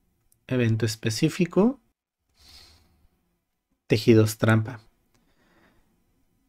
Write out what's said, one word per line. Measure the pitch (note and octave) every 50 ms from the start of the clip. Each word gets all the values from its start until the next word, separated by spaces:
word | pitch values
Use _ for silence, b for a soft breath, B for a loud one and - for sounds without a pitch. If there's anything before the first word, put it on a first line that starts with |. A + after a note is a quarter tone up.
| _ _ _ _ _ _ _ _ _ -
Evento | C3 B2+ A#2+ A2+ A2 A2 A#2+ A2
específico. | A2 - - - A2 - - D3+ - - F3+ - - F3+ G3 A#3+ C4 - _ _ _ _ _ _ _ _ _ _ _ b b b b b b b b b b b b _ _ _ _ _ _ _ _ _ _ _ _ _ _ _ _ _ _
Tejidos | - - A2 - B2 A#2 G#2+ A2 A2 - -
trampa. | - A2+ A2 A2 A2 A2 - - - _ _ _ _ _ _ _ _ _ _ _ _ _ _ _ _ _ _ _ _ _ _ _ _ _ _ _ _ _ _ _ _